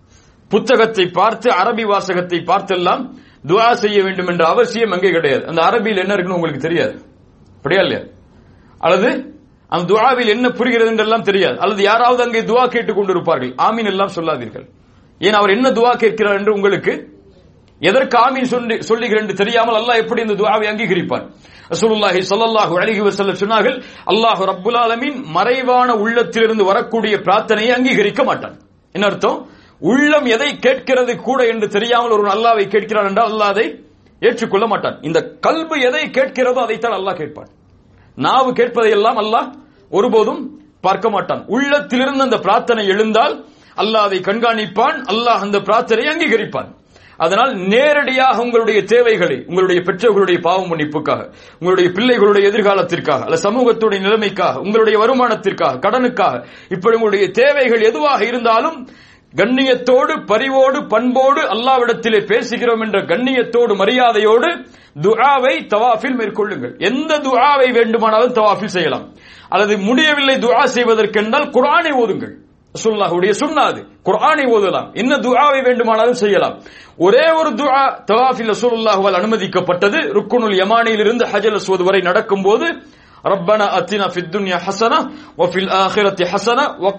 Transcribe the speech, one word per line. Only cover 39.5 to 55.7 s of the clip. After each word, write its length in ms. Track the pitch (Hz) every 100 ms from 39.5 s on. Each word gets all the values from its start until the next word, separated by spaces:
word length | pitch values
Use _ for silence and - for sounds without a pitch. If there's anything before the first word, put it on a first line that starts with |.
| - - _ _
ஒருபோதும் 680 | 170 240 220 220 320 - - - _
பார்க்க 300 | 185 190 220
மாட்டான். 340 | 202 175 147 -
உள்ளத்திலிருந்து 760 | 233 285 294 285 247 269 269
அந்த 160 | 262 208
பிரார்த்தனை 480 | 165 226 240 226 202
எழுந்தால் 580 | 196 220 214 294 - - - - -
அல்லாஹ் 280 | 208 220
அதை 140 | 202 190
கண்காணிப்பான், 840 | 185 220 240 220 196 226 269 311
அல்லாஹ் 380 | 214 220 240 214
அந்த 180 | 202 202
பிரார்த்தனையை 520 | 196 220 247 220 294
அங்கீகரிப்பான். 680 | 320 302 214 208 127 101 - _ _ - -
அதனால் 380 | 165 196 269
நேரடியாக 880 | 202 185 226 294 294 262 262 262 220
உங்களுடைய 400 | 240 226 226 214
தேவைகளை, 640 | 185 240 240 208 175 127 -
உங்களுடைய 340 | 180 185 180
பெற்றோர்களுடைய 600 | 175 190 233 202 185 175
பாவ 260 | 165 185 180
மன்னிப்புக்காக, 640 | 160 151 151 151 117 101 - - -
உங்களுடைய 320 | 170 190 180
பிள்ளைகளுடைய 540 | 185 254 240 208 202
எதிர்காலத்திற்காக, 760 | 196 220 202 196 175 165 156 131
அல்ல 160 | 113 165
சமூகத்துடைய 640 | 196 240 240 - 214 196
நிலைமைக்காக, 540 | 190 220 202 202 170
உங்களுடைய 440 | 127 170 220 220 214
வருமானத்திற்காக, 800 | 226 262 247 214 196 160 160